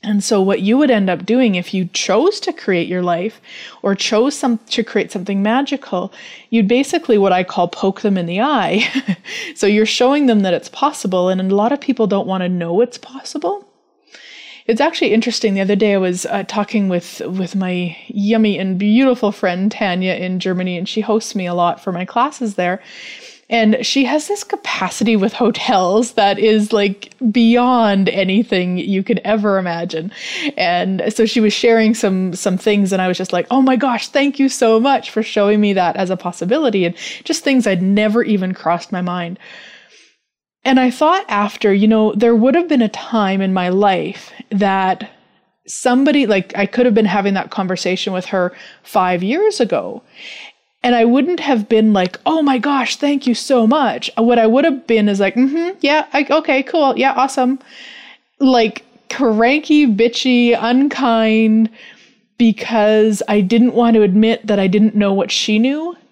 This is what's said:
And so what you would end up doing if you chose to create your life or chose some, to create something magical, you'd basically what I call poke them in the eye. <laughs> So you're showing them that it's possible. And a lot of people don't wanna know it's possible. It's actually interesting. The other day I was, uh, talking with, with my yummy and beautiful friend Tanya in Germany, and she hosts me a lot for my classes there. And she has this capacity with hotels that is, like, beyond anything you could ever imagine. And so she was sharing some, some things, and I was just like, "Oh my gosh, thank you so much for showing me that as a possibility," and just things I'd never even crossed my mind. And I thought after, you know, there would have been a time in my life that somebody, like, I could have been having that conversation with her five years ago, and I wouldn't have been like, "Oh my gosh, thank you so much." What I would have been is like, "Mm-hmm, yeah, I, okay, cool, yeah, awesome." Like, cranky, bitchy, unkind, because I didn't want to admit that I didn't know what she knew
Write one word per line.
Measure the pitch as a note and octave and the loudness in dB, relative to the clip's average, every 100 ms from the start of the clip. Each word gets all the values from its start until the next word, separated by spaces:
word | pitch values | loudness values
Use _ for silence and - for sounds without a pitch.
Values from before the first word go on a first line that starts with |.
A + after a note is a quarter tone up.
And | - G#3 | -2 -2
so | G3 G#3 | 0 0
what | F#3+ G3 | 2 0
you | G3 B3+ | 2 2
would | D4 | 2
end | A3+ F#3+ | 2 0
up | F3 | -4
doing | F#3 A#3+ B3 | 0 2 2
if | F3+ F3 | 0 -4
you | F#3+ F3+ | -4 -4
chose | - - G3+ E4+ G#4+ | -6 -2 2 2 -2
to | - | -8
create | - - F3+ E3 | -8 -2 -2 -2
your | F3+ | -4
life | F3+ E3+ G3 - - - - - | -2 -2 -4 -10 -20 -20 -20 -6
or | G3+ | -4
chose | G3 - G#3+ C4 C#4 | -2 0 0 0 0
some, | C4 A3+ _ | -2 -2 _
to | - | -6
create | G#3+ G#3 F#3+ | -2 -2 -4
something | G3 F3+ G3 | -8 -6 -2
magical, | G3+ A#3+ C#4 C#4+ - F3+ F#3+ - - - - | 0 0 -2 -6 -6 -6 -6 -12 -20 -20 -4
you'd | A3+ G3+ | 0 2
basically | A#3+ C#4 F4 E4 G#3+ | 2 0 -4 0 2
what | G3 | 4
I | F3+ | 0
call | F#3 - F3 | -2 -2 -2
poke | - G3 - | 0 -4 -2
them | G#3+ F#3+ | -2 -2
in | E3+ | -2
the | F3+ | -2
eye. | C4 C#4 E3+ G3 - | 0 0 0 -2 -2
<laughs> | C4+ - F3+ - - - - | -4 -4 -6 -8 -14 -14 -2
So | G3+ | 0
you're | G#3 G#3+ | 2 0
showing | - B3 D4 C#4 | 2 2 2 2
them | G#3+ | 2
that | G3 | 2
it's | E3+ - | -2 -4
possible. | - C#4 D4 G3 F#3 F3+ | -4 -4 -2 -4 0 0
And | F#3 | -2
a | F#3+ | 0
lot | G3 A3 | 0 0
of | C#4+ | -2
people | - B3 G#3+ | -4 -2 0
don't | G3 F#3+ | 0 -2
wanna | F#3+ F3+ | -4 -2
know | F3+ E3+ F3 | -4 -4 -2
it's | B3 - | -4 -6
possible. | - C4 - D#4 F4 G4+ - _ _ _ _ - - - - - - | -20 -18 -12 -8 -6 -8 -12 _ _ _ _ -20 -20 -20 -20 -12 -4
It's | A3+ | 0
actually | D4 E4 C4 | 0 0 0
interesting. | G#3+ A#3 G#3+ G#3+ | 0 0 -2 -2
The | G3 | -2
other | G3 G3+ | 0 0
day | G#3+ | 2
I | G3+ | 2
was, | F#3 F3+ - | 0 -4 -6
uh, | G3+ | -6
talking | F#3+ G#3+ G#3 G#3+ G3 | -4 -6 -2 -2 0
with, | F3 - - | -2 -6 -12
with | - F#3 F3+ | -8 -6 -6
my | G3 F#3 F3+ F3 D#3+ - | -4 -4 -4 -6 -10 -10
yummy | G3+ G3+ A3+ A3 E3+ | -6 -2 2 2 0
and | F#3+ F#3+ | -4 -2
beautiful | G#3 A3 C4+ B3 G#3 | 2 4 4 2 -2
friend | - F#3 F3+ G3 | -2 -4 0 -4
Tanya | - G3+ F3+ F#3 | -2 -4 -2 -2
in | F#3 F#3 F#3 | -4 -4 -4
Germany, | F#3 F3+ F#3 F3+ | -4 -4 -4 -6
and | F#3+ | -6
she | - | -6
hosts | G#3 A3 - | -2 -2 -2
me | G#3 F3+ | -8 -6
a | |
lot | F3 F3 - | 0 0 -2
for | - | -8
my | F3 | -8
classes | F#3 - C4+ - A3+ G3 | -4 -2 -2 -4 -8 -4
there. | F3+ F#3 - - - - - - _ | -4 -4 -10 -20 -20 -20 -20 -20 _
And | A#3 A3 G#3+ | 2 2 2
she | - C4+ | 0 -2
has | B3 D4+ D4+ | 0 -2 -4
this | G4+ | -8
capacity | - D#4 - - F#3 - A3 A3 | -6 -10 -8 -6 -6 -2 0 2
with | F#3+ | 0
hotels | - A#3+ - - G3+ F3+ G#3 A#3+ | 0 -2 -2 -2 0 2 0 0
that | - G3+ G3 | 0 0 2
is, | A3 G#3+ G#3 | 2 2 2
like, | A3 G3+ F#3+ - _ B3 | 0 0 -4 -14 _ -2
beyond | A3+ A3+ A#3+ B3 B3 A3 G3 F#3+ | 2 4 4 4 2 2 2 0
anything | G3 F#3+ G3 A#3+ F#3+ F3+ F3+ | 0 0 0 0 -2 -2 -4
you | F#3 F#3+ | -2 -4
could | G3 A3+ | 0 -2
ever | G3+ G#3+ G#3 F#3+ | 0 -2 0 0
imagine. | F3+ E3+ F3 D#3+ F3 - - - D#4 C#4+ | -2 -6 -6 -8 -10 -12 -12 -8 -8 -2
And | F3+ F3 F3+ F#3+ - | 0 0 -2 -2 -4
so | G#3+ A3 | 0 0
she | B3 | 2
was | G#3+ | 0
sharing | - A#3+ A3+ A3 | 2 2 4 2
some, | A3+ G#3 F#3+ F#3 | 2 0 -2 -4
some | F3 G#3 F#3 | -4 -4 -2
things, | - G#3 F#3+ | 0 0 2
and | F#3+ | 0
I | F#3 | -2
was | F3+ | -2
just | F#3 | -4
like, | F3+ E3+ | -4 0
"Oh | B3+ | 2
my | C4 B3+ | 2 2
gosh, | C4 A#3 - | 0 -4 -4
thank | D4 C#4+ C#4 | -2 -2 0
you | C4+ | -2
so | - A3+ A3+ | 2 2 4
much | B3+ C4 - | 2 0 -2
for | - | -6
showing | A3+ - G3+ G#3+ | -4 0 2 2
me | G#3 | 2
that | F#3+ F3 E3+ | 2 0 -2
as | F#3 | -4
a | F#3 | -4
possibility," | F3+ - F3 C4+ C#4+ G3+ F3 | -6 -6 -2 0 0 0 -2
and | F3 - - | -4 -14 -14
just | - D4+ | -6 -4
things | - C4 A3 | 0 0 2
I'd | F#3 | 0
never | F#3+ G3+ G#3+ A3 | 2 2 2 0
even | A#3 G#3 F#3 | 0 0 -2
crossed | F#3 D#3+ E3+ - | -4 -2 -2 -4
my | F#3 | -6
mind. | F3+ F3+ E3+ F#3 - - - - _ - _ _ _ _ _ _ | -6 -6 -8 -12 -18 -20 -20 -20 _ -20 _ _ _ _ _ _
And | C4 C4 | 2 2
I | B3+ | 2
thought | B3 D#4 F#4 G4 | 2 2 2 0
after, | G#3 G#3 - G#3+ | -2 -2 -2 0
you | G3 G#3+ | 4 4
know, | A3 G#3+ | 4 2
there | G3+ A#3 | 2 2
would | A#3 A#3+ | 4 4
have | E4 F4 | 2 2
been | D4 | 0
a | G#3+ | 0
time | - - A3+ G3 G3 | -4 -4 -2 0 0
in | F#3+ | 0
my | F#3+ F3+ | 0 0
life | F#3+ G3+ F#3 D#3+ G#3 - - - | 2 2 2 -4 -10 -18 -20 -6
that | G3+ G3 F#3+ F#3+ F3+ G#3+ _ _ _ _ _ - | -2 0 0 0 -2 -6 _ _ _ _ _ -16
somebody, | - B3+ B3 C#4 C#4+ A#3 | -4 0 2 4 2 2
like, | G3 F3+ - | 0 -2 -4
I | |
could | G3 - B3 | -4 2 2
have | |
been | G#3+ | 4
having | G#3+ G3+ G3 | 2 0 0
that | G3 - | -2 -4
conversation | - F#3 F3+ - F#3 - | -6 -4 -2 -2 -4 -4
with | F#3 F3+ | -6 -4
her | F#3+ F3+ - - - | -2 -2 -4 -20 -20
five | - G#3 F3+ F3+ | -4 0 2 0
years | F#3+ D#4 G#4+ G4+ | 0 0 0 0
ago, | A3 D3 F#2 - _ - - - - _ _ _ | -2 -2 -4 -12 _ -20 -20 -20 -20 _ _ _
and | B3 | 0
I | A#3+ A#3 | 2 4
wouldn't | B3+ D4 F4 | 4 0 -2
have | - B3 G#3 | -2 -2 2
been | A3 A3 | 2 4
like, | G3+ F3+ - - | 2 0 -4 -2
"Oh | D#4+ | 0
my | C#4+ B3+ | 2 0
gosh, | C#4 C#4+ A#3+ - | 0 -2 -2 -4
thank | C#4+ C#4+ B3+ | -2 0 0
you | |
so | A3+ - B3+ A3 | -2 0 2 4
much." | D4 B3 - - - | 2 0 -2 -8 0
What | A3+ A#3+ | 2 4
I | A3 | 4
would | B3 D#4+ | 4 2
have | C4+ - | -2 0
been | A3+ G#3 | 2 2
is | G3 | 2
like, | G3 | 0
"Mm-hmm, | G#3 C4+ D#4 E4+ F#4+ | 2 0 0 -4 -2
yeah, | C#4 D4+ C#4+ | 0 0 0
I, | C#4+ C#4+ | -2 0
okay, | D#4 D#4 C4+ | 0 2 -2
cool, | C4+ E4+ C#4 - | 0 0 0 2
yeah, | C4+ | 0
awesome." | A#3+ C4 - B3+ C4+ - - - - - - _ _ | 0 -2 0 -2 -2 -10 -20 -20 -20 -20 -20 _ _
Like, | C4+ B3 A3 - _ _ _ | 2 4 2 -2 _ _ _
cranky, | - C4 G#3+ A#3 D4 D4+ D4+ C#4+ | -2 0 2 2 0 2 4 4
bitchy, | G3+ A#3 A#3 C4 B3 A#3+ A#3 | 4 2 0 2 4 4 2
unkind, | A3+ B3 C#4+ - B3+ A3+ A3 A3 A3 A3 A3 - - - _ _ _ _ | 2 2 2 0 0 2 2 2 4 4 2 -4 -20 -20 _ _ _ _
because | A3+ G#3 - A3+ G#3 G#3+ A3 G#3 - | 2 2 -2 0 2 4 2 0 0
I | G#3 | 0
didn't | F#3 A#3 B3 | 2 4 4
want | A3+ A#3 | 4 4
to | A3 | 4
admit | G#3 F#3+ A3 A3+ G#3+ | 4 4 2 0 -2
that | G3+ | 0
I | F#3+ | 2
didn't | G#3 G#3+ | 4 2
know | G#3+ G3+ | 2 0
what | G3 G3+ | 0 -2
she | - - G#3+ | -4 0 2
knew | B3 D4 E4 F4 _ | 2 -2 -8 -12 _